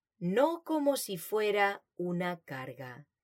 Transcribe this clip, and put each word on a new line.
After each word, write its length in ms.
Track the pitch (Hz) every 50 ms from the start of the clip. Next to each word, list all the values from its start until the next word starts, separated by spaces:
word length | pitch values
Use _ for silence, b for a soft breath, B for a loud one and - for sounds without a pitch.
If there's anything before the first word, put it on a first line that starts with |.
| _ _ _ -
no 440 | - 175 190 226 277 320 339 339 -
como 340 | - 320 311 285 285 277 -
si 180 | - - 196
fuera 640 | 170 - - 208 214 214 208 202 208 202 196 202 - - _ _
una 440 | - 175 175 175 175 180 180 180 170 _
carga, 640 | - 143 131 131 135 127 123 135 127 120 131 147 _ _ _